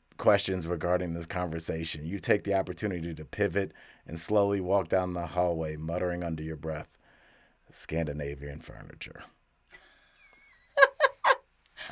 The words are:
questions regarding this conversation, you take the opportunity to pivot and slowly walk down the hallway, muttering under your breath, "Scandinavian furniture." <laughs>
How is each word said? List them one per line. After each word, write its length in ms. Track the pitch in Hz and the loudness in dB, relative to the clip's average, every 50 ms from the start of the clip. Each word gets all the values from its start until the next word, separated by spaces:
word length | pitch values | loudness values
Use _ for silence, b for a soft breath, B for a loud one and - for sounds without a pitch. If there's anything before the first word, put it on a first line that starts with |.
| _ _ _ | _ _ _
questions 520 | - - 113 104 98 - - 95 92 80 82 | 0 4 6 6 6 4 0 -2 -2 -2 -2
regarding 460 | 87 82 85 87 90 90 90 85 82 | -2 0 2 2 2 2 2 0 -4
this 120 | 82 85 | -4 -4
conversation, 800 | - - 92 90 87 80 82 80 - 85 82 82 - - 80 76 | -4 -4 -2 -2 -2 -2 -4 -4 -4 -4 -4 -4 -4 -6 -6 -6
you 140 | 80 98 95 | -4 -4 -2
take 240 | - - 113 101 - | 0 2 2 2 2
the 100 | 98 98 | 0 0
opportunity 580 | 95 92 87 87 - - 104 95 87 82 85 82 | 0 0 -2 -4 -4 -4 -4 -4 -4 -4 -6 -6
to 120 | 73 78 | -8 -10
pivot 480 | - - - 101 98 82 101 98 80 b b b b b b b | -8 -2 0 0 2 2 0 -2 -2 b b b b b b b
and 140 | - 80 82 | -10 -6 -6
slowly 400 | - - 104 104 101 101 101 98 | -2 2 2 4 4 4 2 0
walk 260 | 92 87 95 101 92 87 | 2 2 2 2 2 2
down 260 | 95 92 92 92 90 | 2 2 2 0 -2
the 120 | 90 85 | -4 -4
hallway, 480 | 82 85 90 90 87 85 80 80 78 78 | -2 0 2 2 2 2 0 -2 -4 -4
muttering 480 | 76 78 80 85 87 90 87 87 87 87 | -4 -4 -4 -2 0 0 0 -2 -2 -2
under 220 | 85 82 78 78 | -2 -2 -2 -4
your 100 | 80 78 | -6 -6
breath, 300 | 73 76 80 78 76 76 - _ _ _ _ _ _ _ _ _ _ _ _ _ _ _ - - | -6 -6 -6 -6 -6 -8 -12 _ _ _ _ _ _ _ _ _ _ _ _ _ _ _ -18 -14
"Scandinavian 880 | - - - 80 82 82 73 73 73 73 71 71 71 69 71 69 69 | -12 -8 -4 -2 0 0 0 -2 -4 -4 -4 -6 -6 -8 -10 -10 -10
furniture." 640 | - - - 53 50 - - - - - - - - - | -12 -14 -14 -14 -14 -16 -14 -14 -14 -14 -14 -16 -20 -20
<laughs> 40 | _ _ _ _ _ _ _ b b b b b b b b b b b b b b b b b b b b b _ 554 554 - - - 605 - - - - - 539 - - _ _ _ _ B B B B B | _ _ _ _ _ _ _ b b b b b b b b b b b b b b b b b b b b b _ 8 8 8 8 6 2 2 2 2 4 4 4 4 0 _ _ _ _ B B B B B